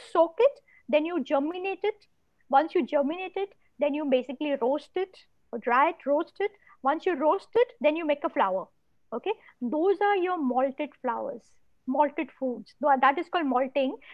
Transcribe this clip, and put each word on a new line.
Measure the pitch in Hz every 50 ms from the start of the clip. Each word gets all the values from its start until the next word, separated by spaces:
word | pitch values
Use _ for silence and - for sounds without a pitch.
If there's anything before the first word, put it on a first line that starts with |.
| - - -
soak | 349 330 330 330 -
it, | 466 554 - - _ _ _ _ _ -
then | 254 311 302
you | 330 359 330 254
germinate | - 302 277 277 311 359 370 359 392 381 370 -
it. | 415 427 - _ _ _ _ _ _ _ _ _ -
Once | 269 269 311 330 -
you | 370 254
germinate | - 294 285 277 269 330 370 370 370 -
it, | 381 403 403 _ _ _ _ _ -
then | 277 294 277
you | 294 311
basically | 277 254 254 247 - 269 - 302 294 277 277
roast | 233 247 277 294 - - _
it | 370 381 381 - - - _ _ _ _ _ -
or | 233
dry | - 247 233 254 285 330
it, | 320 - -
roast | 262 285 302 330 - _ -
it. | 392 415 - _ _ _ - _ -
Once | 262 302 320 -
you | 370 349
roast | 269 320 302 381 392 - - -
it, | 440 494 494 - _
then | - 302 302
you | 330 339
make | 294 294 294 -
a | 330
flour. | - 285 220 190 185 190 165 - _ _ _ _ _ _ _ _
Okay, | - 240 - 370 440 - _ - _ _
those | 247 240 254 302 330 392 392 339
are | 403 403 403
your | 381 349 370 359
malted | 339 285 247 240 254 262 277 262 - 302 269 - _
flours, | - 247 233 226 220 - - 220 - _ _ _ _ _ _ _ _
malted | - 262 285 294 285 294 - 311 - -
foods. | _ 269 254 240 214 202 - - _
Tho-, | 277 294 277 262
that | 277 269 277
is | 349 320
called | - - 359 320
malting. | 269 247 247 269 262 - 285 269 262 415 - - -